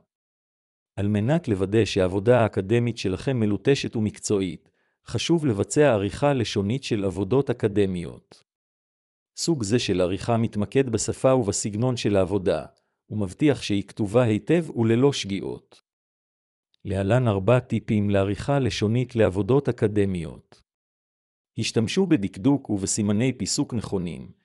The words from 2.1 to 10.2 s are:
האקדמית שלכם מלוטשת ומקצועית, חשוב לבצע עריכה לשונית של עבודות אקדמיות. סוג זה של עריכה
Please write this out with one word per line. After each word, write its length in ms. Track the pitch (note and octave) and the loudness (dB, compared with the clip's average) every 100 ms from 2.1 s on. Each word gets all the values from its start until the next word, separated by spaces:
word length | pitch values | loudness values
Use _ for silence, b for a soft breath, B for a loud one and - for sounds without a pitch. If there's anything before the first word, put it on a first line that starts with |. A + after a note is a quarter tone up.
| G2 G#2 B2 | 0 2 4
האקדמית 560 | G#2+ - F#2+ A#2+ A#2+ A2+ | 4 0 0 0 0 -4
שלכם 420 | G2 F#2 - B2+ | -4 -4 -2 0
מלוטשת 560 | G#2+ G2+ - C#3 A2+ A#2 | 0 0 2 0 0 -2
ומקצועית, 720 | G#2+ - - G#2 F#2+ - _ _ _ _ - | -4 -4 -2 0 0 -6 _ _ _ _ -10
חשוב 380 | A2+ - E3+ D3 | -6 0 2 2
לבצע 480 | G2+ G#2 D3 D3 | 0 0 4 4
עריכה 400 | A2 G2+ - D3 | 4 0 0 0
לשונית 500 | C3+ A2+ G#2+ G2 C3 | 2 0 0 0 -2
של 220 | - A2 G2 | -2 -2 -2
עבודות 440 | F2 G2 B2 C#3 | -4 0 0 0
אקדמיות. 920 | A#2+ A2 G2+ F#2+ F2+ D2+ A#1+ _ - _ _ _ _ _ _ _ _ _ - | -2 0 0 0 -2 -8 -14 _ -20 _ _ _ _ _ _ _ _ _ -8
סוג 260 | - D#3 | -4 -2
זה 160 | G2 A#2+ | 0 0
של 220 | - F2+ | 2 0
עריכה 360 | F2 F#2 | 0 -2